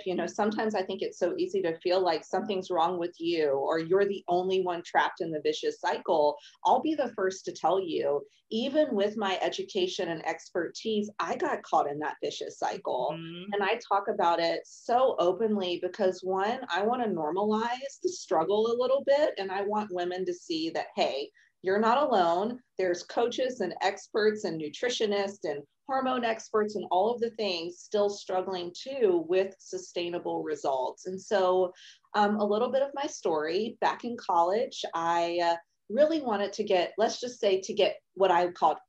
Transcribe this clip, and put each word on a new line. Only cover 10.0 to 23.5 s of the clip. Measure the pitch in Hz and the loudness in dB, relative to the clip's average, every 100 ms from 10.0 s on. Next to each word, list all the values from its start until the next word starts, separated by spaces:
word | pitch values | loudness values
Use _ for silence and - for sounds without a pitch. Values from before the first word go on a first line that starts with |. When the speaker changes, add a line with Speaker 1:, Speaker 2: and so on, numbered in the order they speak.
| 170 | -4
Speaker 1:
and | 160 156 | -4 -6
expertise, | 165 - 185 160 - 226 214 208 - | -8 -6 -6 -4 -6 -2 -2 -2 -4
I | 170 254 | -4 -2
got | 302 220 | -2 -4
caught | - 160 147 | 0 0 2
in | 147 | -2
that | 151 - | -6 -6
vicious | 143 - - - | -6 -6 -10 -6
cycle. | 147 - - 127 127 | -4 -4 -4 -2 -2
Speaker 2:
Mm-hmm. | 165 165 175 190 | -4 -10 -12 -6
Speaker 1:
And | 208 | -2
I | 196 226 - | -2 -2 -2
talk | 202 202 | -2 0
about | 202 170 170 | 0 2 2
it | 165 165 - | 0 -2 -6
so | - - 240 262 - | -10 0 2 4 4
openly | 175 185 226 208 180 175 | 2 2 2 0 0 -2
because, | 175 196 190 185 | -4 0 0 0
one, | 185 190 208 262 262 | -2 -2 0 -2 -4
I | 175 | 0
want | 214 247 | 0 0
to | 226 | 0
normalize | 175 151 180 214 214 233 254 269 - | -2 -2 0 0 0 0 -4 -8 -6
the | 180 | -6
struggle | - - 165 165 208 226 | -4 0 0 2 2 2
a | 240 | 2
little | 254 277 269 | 2 2 4
bit. | 285 311 - | 4 4 0
And | 196 | -4
I | 190 | -2
want | 202 208 214 | -2 -2 -2
women | 180 175 180 180 | -4 -4 -4 -4
to | |
see | 175 - 160 160 | -6 -6 -4 -4
that, | 156 - - | -4 -4 -2
hey, | 151 135 147 _ _ _ | -2 -2 -8 _ _ _
you're | 180 202 | 0 2
not | 220 254 | 4 4
alone. | 294 214 170 170 220 247 _ - | 4 4 4 2 0 -4 _ -2
There's | 185 175 | -2 -2
coaches | - - 233 240 262 | -4 -2 0 0 -4